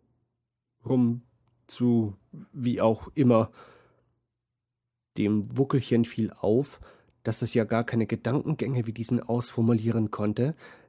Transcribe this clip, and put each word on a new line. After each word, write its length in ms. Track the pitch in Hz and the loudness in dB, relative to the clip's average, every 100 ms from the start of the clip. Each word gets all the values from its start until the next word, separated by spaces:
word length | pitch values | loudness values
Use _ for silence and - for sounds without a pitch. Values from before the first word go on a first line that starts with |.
| _ _ _ _ _ _ _ _ - | _ _ _ _ _ _ _ _ -2
rum 380 | 131 120 120 - _ _ _ - | 2 2 0 -8 _ _ _ -16
zu, 480 | - 123 117 107 95 _ - - | -2 2 2 0 -6 _ -20 -16
wie 260 | 151 120 117 | -4 -2 2
auch 300 | 110 110 - - | 2 0 -4 2
immer. 360 | 123 113 110 - - - _ _ _ _ _ _ _ _ _ _ _ _ _ - | 4 6 2 -4 -20 -20 _ _ _ _ _ _ _ _ _ _ _ _ _ -2
Dem 400 | 104 107 104 120 | 0 0 -2 -2
Wuckelchen 480 | 135 139 - 117 117 | 0 0 2 0 2
fiel 260 | - 110 | -2 -4
auf, 480 | - 98 117 147 - - - _ _ - | -2 0 0 0 -10 -20 -20 _ _ -6
dass 140 | - | -4
es 120 | 117 | -2
ja 120 | 120 107 | 0 0
gar 180 | 113 | 0
keine 240 | 117 117 107 | 0 -2 -2
Gedankengänge 800 | 117 117 135 - 160 196 131 110 | -2 -2 -2 -2 -4 -2 -2 -4
wie 60 | |
diesen 280 | 113 113 120 | -6 -2 -2
ausformulieren 920 | - 120 120 - 113 113 113 113 107 | 0 -4 -2 0 2 2 0 0 -2
konnte, 440 | - 104 104 131 160 - - | -2 -2 0 -2 -4 -14 -20